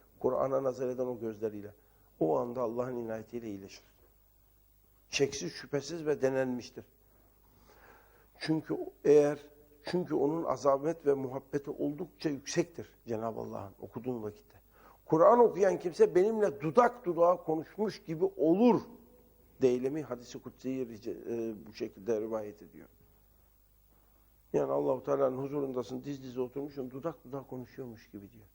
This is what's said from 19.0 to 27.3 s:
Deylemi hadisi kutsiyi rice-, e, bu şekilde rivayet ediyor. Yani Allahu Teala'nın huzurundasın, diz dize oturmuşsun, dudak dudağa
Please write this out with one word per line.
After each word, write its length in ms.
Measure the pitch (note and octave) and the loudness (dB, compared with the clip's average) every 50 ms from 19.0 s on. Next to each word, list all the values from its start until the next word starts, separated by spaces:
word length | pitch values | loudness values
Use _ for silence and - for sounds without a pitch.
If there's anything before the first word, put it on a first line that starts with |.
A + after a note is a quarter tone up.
| - - - - - _ _ _ _ _ _ - C3 | -20 -20 -20 -20 -20 _ _ _ _ _ _ 2 2
Deylemi 400 | C3 B2 B2+ B2 C3+ C#3+ D#3+ D3 | 2 2 2 0 -2 -4 -4 -6
hadisi 400 | B2 B2 A#2+ B2 - - B2+ - | -8 -8 -10 -10 -14 -16 -14 -14
kutsiyi 460 | C3 - _ - B2+ C3 C3 C3 A2+ | -16 -16 _ -8 -8 -6 -6 -6 -8
rice-, 300 | A#2 G#2 G#2 A2+ F2+ - - - | -10 -12 -10 -10 -10 -10 -8 -8
e, 360 | A#2 A#2 A2+ A2+ A2 G2 - | -6 -4 -4 -6 -6 -8 -12
bu 60 | A2 G#2+ | -16 -10
şekilde 480 | - A#2+ A2 - - G2 G#2 A#2 G#2+ | -10 -10 -10 -10 -10 -6 -4 -4 -2
rivayet 420 | G#2+ A2+ A2 A2 G#2+ G#2 G2+ - F#2 | -2 -4 -6 -6 -6 -8 -14 -16 -20
ediyor. 260 | D#2 - D#2 D#2+ - _ _ _ _ _ _ _ _ _ _ _ _ _ _ _ _ _ _ _ _ _ _ _ _ _ _ _ _ _ _ _ _ - | -20 -20 -20 -20 -20 _ _ _ _ _ _ _ _ _ _ _ _ _ _ _ _ _ _ _ _ _ _ _ _ _ _ _ _ _ _ _ _ -2
Yani 200 | C#3 D3 C3+ C#3 | 0 0 0 0
Allahu 300 | C#3+ D3 C#3+ C3 B2+ B2 | 0 0 0 -2 -2 -2
Teala'nın 360 | C#3 C#3+ C#3 C#3 C3 B2+ B2+ | -2 0 2 2 0 0 -2
huzurundasın, 680 | C#3 C#3 C#3 D3 C#3 C3+ C3 B2+ A#2+ - C3 B2+ B2+ | -6 -6 -4 -4 -4 -4 -4 -6 -6 -6 -8 -10 -10
diz 180 | C#3 C#3+ C3+ C3 | -10 -12 -10 -12
dize 180 | B2+ A#2+ B2+ | -12 -6 -6
oturmuşsun, 500 | B2+ B2 - C#3 C#3 D3 D3 D3 B2+ B2+ | -6 -6 -6 -8 -10 -10 -8 -10 -10 -10
dudak 340 | A#2+ C#3 B2+ E3+ D#3+ - - | -10 -8 -8 -8 -10 -10 -14
dudağa 220 | B2+ | -12